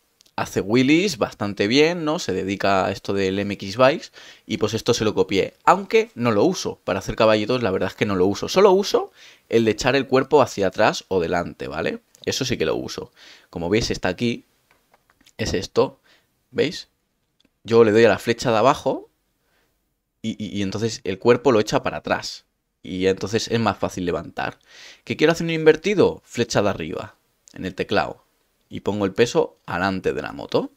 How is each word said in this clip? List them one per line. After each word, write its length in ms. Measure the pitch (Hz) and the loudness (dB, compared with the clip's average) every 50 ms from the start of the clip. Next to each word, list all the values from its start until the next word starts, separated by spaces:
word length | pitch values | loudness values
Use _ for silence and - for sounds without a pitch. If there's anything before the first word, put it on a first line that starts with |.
| _ _ _ _ _ _ _ | _ _ _ _ _ _ _
hace 240 | - 113 - - 113 | -8 -8 -6 -4 -4
wheelies 580 | 90 98 110 131 127 131 151 165 196 214 147 104 | -2 0 2 2 4 4 2 2 2 0 -2 -2
bastante 500 | 95 80 - - 107 101 98 - 101 104 | -4 -4 -4 -6 -8 -6 -2 -2 0 2
bien, 360 | 123 143 151 160 180 180 156 | 4 4 4 2 0 -2 -4
¿no? 140 | 151 156 175 | -4 -4 -4
Se 140 | - - | -4 -4
dedica 540 | 92 92 92 95 101 - - 98 98 95 92 | -4 -4 -4 -4 -4 -2 0 2 2 2 0
a 40 | 98 | 0
esto 220 | 98 - - - | -4 -6 -6 -4
del 260 | 101 98 98 95 95 101 | -2 -2 0 0 -2 -2
M 160 | 101 101 101 | -4 -4 -6
X 220 | - 98 98 98 | -8 -8 -6 0
Bikes 320 | 117 131 131 156 226 - - _ - - - - _ _ | 2 2 2 2 0 -6 -16 _ -20 -20 -20 -20 _ _
y, 100 | - 107 | -8 -4
pues, 180 | - 110 101 110 | -2 -2 -2 -2
esto 180 | 107 - - | -2 0 0
se 120 | 117 - 113 | 0 2 0
lo 100 | 107 - | 0 2
copié. 400 | 120 113 - - - - - - _ _ | 2 0 2 2 0 0 -2 -4 _ _
Aunque 460 | 151 170 190 196 - 220 220 220 240 - | 2 2 2 2 0 0 0 0 -2 -4
no 180 | - 120 120 | -4 -2 0
lo 120 | 110 101 117 | 2 2 2
uso. 360 | 180 185 - - 87 90 - | 2 0 -2 -6 -8 -10 -8
Para 160 | _ - 95 95 | _ -6 -4 -4
hacer 160 | - - 107 | -6 -4 0
caballitos, 480 | - 117 110 110 110 107 107 127 127 | 2 4 4 4 4 2 0 -2 -2
la 80 | 117 110 | -2 -2
verdad 200 | 95 107 90 95 | -2 -2 -2 -4
es 40 | - | -4
que 120 | - 120 | -4 -2
no 100 | 107 98 | 0 2
lo 100 | 92 90 | 2 2
uso. 220 | 98 101 - - - | 2 0 -2 -4 -2
Solo 240 | - 190 202 208 | 4 6 6 6
uso 400 | 185 196 208 - - - 392 - _ - - - - _ _ - | 6 4 2 0 -2 -2 -2 -4 _ -20 -20 -20 -20 _ _ 0
el 160 | - 117 113 | 2 2 4
de 80 | 110 | 2
echar 220 | 104 - - 131 131 | 0 0 0 0 0
el 120 | 139 127 | 0 0
cuerpo 360 | - 127 131 135 - 156 147 | 2 2 0 2 4 4 4
hacia 260 | 120 - - - 98 92 | 4 2 0 -2 -2 0
atrás 360 | - - 107 127 170 - - - | 2 2 2 2 2 -2 -4 -2
o 120 | 95 92 | -2 0
delante, 480 | 82 82 87 87 87 82 69 - 62 65 | 0 0 0 -2 -2 -4 -8 -10 -10 -8
¿vale? 320 | 69 80 82 - - 233 _ _ _ _ - | -6 -6 -4 -4 -6 -8 _ _ _ _ -6
Eso 200 | - - - 139 | -6 -4 -4 -4
sí 120 | 123 117 | -4 -4
que 80 | - - | -2 -2
lo 100 | 73 58 | -2 -2
uso. 380 | 64 64 - - - - - _ _ - - - - _ _ | -4 -6 -8 -10 -12 -14 -14 _ _ -20 -20 -20 -20 _ _
Como 180 | - 90 82 87 | -10 -8 -2 0
veis, 220 | 101 113 - - | 0 0 0 -2
está 180 | 107 - - 92 | -4 -2 -2 -4
aquí. 360 | 90 - 120 117 120 - - _ _ _ _ _ _ _ _ _ _ _ _ _ _ _ _ _ _ | -2 -2 -2 -4 -4 -6 -10 _ _ _ _ _ _ _ _ _ _ _ _ _ _ _ _ _ _
Es 160 | - 110 80 | -10 -6 -4
esto. 480 | - 90 95 - - - 135 135 - _ _ _ _ _ _ _ _ _ _ _ | -4 -6 -6 -2 0 0 0 0 -2 _ _ _ _ _ _ _ _ _ _ _
¿Veis? 380 | - - 113 160 185 - - _ _ _ _ _ _ _ _ _ _ _ _ _ _ _ - | -4 -2 -2 -2 -4 -8 -16 _ _ _ _ _ _ _ _ _ _ _ _ _ _ _ -2
Yo 180 | 104 117 117 | 4 6 6
le 100 | 117 107 | 6 8
doy 120 | 104 113 117 | 6 6 6
a 40 | 107 | 6
la 100 | 95 - | 4 2
flecha 340 | - 117 113 - - 131 | 0 -2 -2 -2 0 0
de 60 | 113 107 | 2 4
abajo 520 | 110 131 147 - - 135 - 339 415 - _ _ _ _ _ _ _ _ _ _ _ _ _ _ _ _ _ _ _ _ _ _ | 4 4 2 2 0 -4 -4 -4 -8 -16 _ _ _ _ _ _ _ _ _ _ _ _ _ _ _ _ _ _ _ _ _ _
y, 140 | - 113 - - | -8 -8 -8 -6
y, 160 | 107 92 - 101 | -8 -8 -6 -4
y 40 | |
entonces 380 | 101 95 - 101 113 113 110 - - | -4 -4 -4 -4 -4 -4 -6 -6 -6
el 140 | - 95 - | -6 -6 2
cuerpo 320 | - 117 120 117 - 139 | 4 4 4 6 4 4
lo 100 | 120 104 | 4 4
echa 220 | - - - - | 4 2 0 -2
para 160 | - 87 - - | -2 -4 -6 -6
atrás. 460 | - - 90 - - - - - _ _ _ _ _ _ _ _ | -4 -4 -4 -4 -4 -8 -14 -16 _ _ _ _ _ _ _ _
Y 240 | - - 92 92 92 | -14 -10 -4 0 0
entonces 420 | - - - - 95 110 110 - - | 0 0 0 -2 -4 -4 -4 -2 -2
es 100 | 110 117 | -2 0
más 200 | 113 104 98 - | 0 0 -2 -2
fácil 260 | - - - 98 90 | -4 -6 -4 -4 -4
levantar. 540 | 87 82 - - - - - 135 - - _ _ _ - - - - - _ - | -4 -4 -4 -6 -8 -8 -8 -8 -8 -8 _ _ _ -20 -20 -20 -20 -20 _ -10
¿Que 120 | - 120 | -8 -2
quiero 160 | 123 151 151 | 2 2 2
hacer 140 | 165 - 170 | 2 0 -2
un 40 | 165 | -4
invertido? 720 | 165 160 160 156 151 - - 190 214 175 120 90 - - _ | -4 2 4 4 4 4 0 0 2 4 2 2 2 -4 _
Flecha 360 | _ - - 117 - - 123 | _ -4 -4 -4 0 0 0
de 80 | 104 98 | 0 0
arriba 480 | 95 - 82 80 - - - - - _ _ _ _ _ _ _ - | -2 -4 -6 -8 -8 -10 -10 -14 -18 _ _ _ _ _ _ _ -14
en 100 | - 92 | -12 -10
el 100 | 92 87 | -8 -6
teclado. 520 | - - - 110 92 71 60 - - _ _ _ _ _ _ _ _ _ _ | -6 -6 -2 -2 -2 -2 -2 -6 -14 _ _ _ _ _ _ _ _ _ _
Y 120 | 101 92 | -16 -8
pongo 260 | - 104 101 104 101 | -6 -4 -2 -2 -2
el 80 | 95 95 | -2 0
peso 440 | - 117 - - 165 - - _ _ _ | 0 0 2 2 0 -2 -2 _ _ _
alante 480 | - - 87 92 98 95 92 90 85 | -8 -4 -2 -2 -2 -2 -2 -4 -4
de 80 | 67 69 | -4 -4
la 120 | 69 53 | -6 -10
moto. 400 | - 71 - - - 143 233 285 _ | -10 -12 -6 -4 -2 -2 -2 -4 _